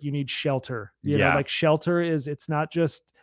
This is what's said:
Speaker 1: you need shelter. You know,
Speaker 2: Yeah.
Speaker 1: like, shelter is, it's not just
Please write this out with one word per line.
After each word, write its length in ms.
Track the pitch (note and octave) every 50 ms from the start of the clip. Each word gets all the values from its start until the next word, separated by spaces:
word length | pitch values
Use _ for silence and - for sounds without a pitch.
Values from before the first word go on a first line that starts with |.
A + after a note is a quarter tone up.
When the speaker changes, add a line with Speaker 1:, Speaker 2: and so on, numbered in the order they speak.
| D3
Speaker 1:
you 80 | D3 C#3
need 160 | D3 C#3 B2+
shelter. 640 | - - - D3+ C3+ C3 - - B2+ A2+ G#2 G2+ _ _ -
You 140 | C#3+ D3
know, 80 | G#2 G2
Speaker 2:
Yeah. 80 | E2+ D#2+
Speaker 1:
like, 120 | - C#3 -
shelter 540 | - - - D#3 D3+ D#3 - E3+ F3 F3 E3+
is, 240 | E3+ D#3+ D#3 B2+
it's 240 | D3 D3 - - -
not 200 | D#3 D3 D#3 D#3+
just 440 | - E3 E3 D3+ - - _ _ _ _